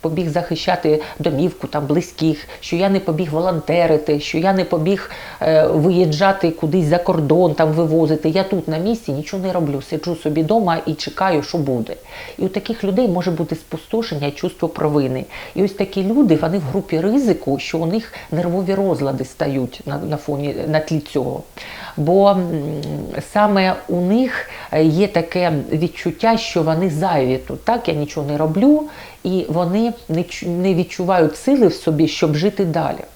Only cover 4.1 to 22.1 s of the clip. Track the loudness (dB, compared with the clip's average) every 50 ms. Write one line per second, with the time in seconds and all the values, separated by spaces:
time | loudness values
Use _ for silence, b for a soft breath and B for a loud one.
4.1 | 0 0 -2 -2 -2 0 2 2 2 2 2 0 0 0 2 2 0 0 -2 -10
5.1 | B B B B B B 0 4 4 6 6 6 4 4 4 4 6 4 4 4
6.1 | 4 4 4 2 4 4 0 0 0 0 -2 0 2 2 2 2 2 2 2 0
7.1 | 0 2 4 4 4 4 4 2 4 2 2 2 2 2 2 2 4 4 4 4
8.1 | 2 0 0 0 0 0 0 0 -2 -2 -2 -2 -4 -2 -2 -2 -2 -4 -4 -6
9.1 | -4 -4 -4 -6 -6 -4 -4 -2 -2 0 0 0 -2 -4 -6 -6 -8 -6 -4 -4
10.1 | -6 -4 -2 -2 0 0 0 2 2 2 2 2 0 0 -2 -4 -6 -6 -6 -10
11.1 | -4 -2 0 2 2 0 -2 -2 -2 -2 0 0 0 -2 -2 -4 -8 -14 B B
12.1 | B B B B B B -4 -2 -2 -4 -4 -4 -6 -4 -2 0 2 2 2 2
13.1 | 2 0 0 -2 0 -2 -2 -4 -4 -8 -6 -10 -10 -10 -8 -4 -4 -2 -2 -2
14.1 | -4 -4 -4 -4 -4 -4 -6 -6 -4 -4 -4 -4 -2 -2 -2 0 2 2 0 0
15.1 | -2 -4 -6 -8 B B B B B -2 -2 -2 0 -4 -4 -4 -2 -4 -2 0
16.1 | 2 4 4 4 4 4 2 0 0 -2 -2 -2 -2 -2 -2 -2 -2 0 0 2
17.1 | 2 2 2 2 0 0 0 -2 -2 -2 -4 -4 -4 -2 -2 0 -2 -2 -4 -6
18.1 | B B B B -4 -2 -2 0 0 -2 0 0 0 0 2 0 0 0 0 -2
19.1 | -2 -2 -6 -8 -4 -4 -2 -2 0 -2 -2 -4 -6 -10 -8 -8 -6 -6 -4 -4
20.1 | -6 -6 -4 -4 -4 -4 -4 -4 -4 -4 -4 0 0 -2 0 0 -2 -2 -2 -2
21.1 | -4 -2 -2 -2 -6 -8 -10 -14 -18 B B B B B B B B -2 0 4